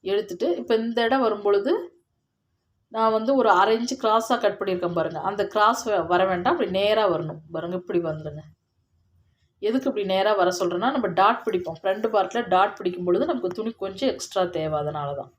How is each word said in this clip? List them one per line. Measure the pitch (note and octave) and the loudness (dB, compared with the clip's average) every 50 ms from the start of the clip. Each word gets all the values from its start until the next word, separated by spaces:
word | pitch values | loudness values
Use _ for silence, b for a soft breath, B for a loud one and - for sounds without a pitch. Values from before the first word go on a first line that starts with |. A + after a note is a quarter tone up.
| - | -2
எடுத்துட்டு, | F#3 G3 G#3 G#3 - F3+ - - E4 F4 | -2 -2 -2 -2 -4 -6 -2 -2 -2 0
இப்ப | - A#3+ - A#3 | -2 0 0 0
இந்த | A3 A3+ A#3 A#3 A#3 A#3 | 0 0 0 0 0 2
இடம் | A3+ C4 C4+ B3+ | 2 2 2 2
வரும்பொழுது | A3 G#3 G#3 G3+ G3+ G3+ G3+ G3+ C4 F4+ A4+ - - _ _ _ _ _ _ _ _ _ _ _ _ _ _ _ _ _ _ _ _ | 2 0 0 0 2 2 2 2 2 0 -2 -2 -8 _ _ _ _ _ _ _ _ _ _ _ _ _ _ _ _ _ _ _ _
நான் | - A3 A3+ A3+ A3 | -2 0 2 2 2
வந்து | A3 A3 A3+ C#4 | 2 2 2 2
ஒரு | C4 B3 A3+ | 4 6 6
அரை | F#3+ F3+ G3 G#3+ A3+ | 6 6 6 4 4
இன்ச்சு | A3+ A#3+ A#3+ C4 | 2 0 -4 -6
கிராஸா | B3+ - A3 G#3+ A3+ A3 - B3+ | -2 0 2 2 2 2 2 -2
கட் | A#3 A#3 G3+ F#3+ | 2 2 0 0
பண்ணியிருக்கேன் | - G3+ G3 F#3 F3 F3 E3+ E3+ | 0 -2 -2 -2 -2 -2 -2 -2
பாருங்க. | E3+ D#3+ D#3 E3+ D#3 | -2 -2 -2 -4 -4
அந்த | D3 F#3 G3+ G3+ G3 | -6 -4 -2 -2 -4
கிராஸ் | - - G#3 G#3 G#3+ A#3+ A#3+ - | -2 2 2 4 4 2 0 -2
வ-, | A3+ G#3 F#3 D#3+ | -2 0 0 0
வர | - F3+ F3 F#3 | 2 2 2 2
வேண்டாம், | F#3+ F#3 F3 F3 B3 F4 | 2 0 0 0 0 0
அப்படி | E4+ A#3 F3 | 0 0 -2
நேரா | F#3 F#3+ G3+ G#3 G#3+ A3 G#3+ | 0 0 2 2 2 4 2
வரணும். | G3 E3 - D#3+ D#3 D#3 - - - | 2 0 0 -4 -6 -10 -12 -16 -10
பாருங்க, | E3 D#3+ E3 E3+ F#3 | -8 -8 -6 -6 -6
இப்படி | F#3 F3+ - F#3 F3 | -8 -6 -2 -4 -2
வந்துருங்க. | E3+ D#3+ D#3 D#3 D#3 D3+ D3 D3+ - - _ _ _ _ _ _ _ _ _ _ _ _ _ _ _ _ _ _ _ _ _ _ | -2 -2 -6 -6 -10 -12 -12 -14 -18 -20 _ _ _ _ _ _ _ _ _ _ _ _ _ _ _ _ _ _ _ _ _ _
எதுக்கு | G3 G#3 A3+ C4 - C#4+ | -4 0 0 0 -2 -2
இப்படி | - G#3 G3 | -4 -2 -2
நேரா | F#3+ F#3+ F#3+ F#3+ G#3+ G#3+ | 0 0 2 2 2 2
வர | G3 F3+ F3+ | 4 2 2
சொல்றேன்னா, | F3+ - G3 E3+ E3+ F3 G#3 B3+ | 2 0 -2 -2 -2 0 -2 0
நம்ம | C#4 C#4 A3 F#3+ E3+ | 0 0 -2 -2 2
டாட் | F3+ F#3+ G#3 A#3+ A#3+ - | 4 4 4 4 2 -2
பிடிப்போம். | A3 G#3 F3+ F3+ E3+ D#3+ | -4 -4 -2 -4 -4 -10
ஃப்ரண்ட் | - - G3 F#3+ G#3 A3 | -4 -2 -2 -2 0 -2
பார்ட்ல | A3 A3 G#3 F#3+ F#3 - A#3+ A3+ | 0 0 0 0 0 -2 -6 -2
டாட் | F#3 F#3 F3+ G3 G#3 - | 2 2 2 2 2 0
பிடிக்கும் | - G#3 F3+ F3 F3+ F3+ | -4 -6 -6 -4 -2 0
பொழுது | F3+ F3 F#3+ C4+ | 0 2 2 2
நமக்கு | D#4+ D#4 B3 - F3+ | 0 -2 -2 -4 -6
துணி | F3+ - A3 A3+ A3+ | -6 -4 -6 -6 -6
கொஞ்சம் | _ G3 F#3+ F#3+ F#3+ C#4 C4 | _ -10 -10 -6 -2 -2 -2
எக்ஸ்ட்ரா | - - - - - F#3+ F#3 F3 | -2 -2 -10 -6 -2 -2 -2 0
தேவை, | F3+ E3 D#3 D#3 D#3 | -2 -4 -4 -2 -2
அதனால | D3+ D3 D3+ D3 D3 C#3+ C#3+ C#3+ | -2 -4 -4 -6 -6 -6 -6 -6
தான். | C#3 - - _ | -8 -10 -14 _